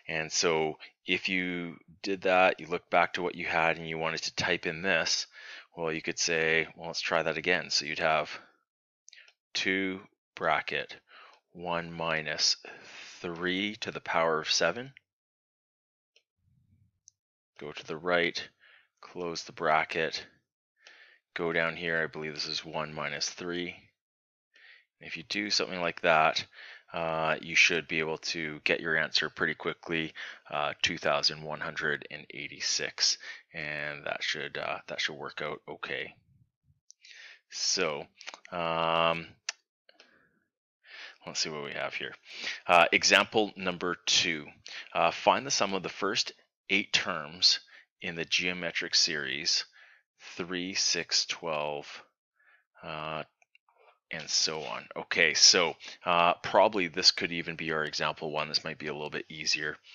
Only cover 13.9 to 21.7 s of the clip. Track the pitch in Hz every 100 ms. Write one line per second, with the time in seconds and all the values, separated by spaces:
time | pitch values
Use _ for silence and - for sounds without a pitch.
13.9 | 80 - - 82 78 78 - 87 110 135
14.9 | - _ _ _ _ _ _ _ _ _
15.9 | _ _ _ _ _ _ _ _ _ _
16.9 | _ _ _ _ _ _ - 73 76 -
17.9 | 78 87 87 85 - - _ - - _
18.9 | _ - 90 85 82 - 73 82 78 78
19.9 | 85 78 - - _ _ _ _ _ -
20.9 | - - _ _ - 85 82 82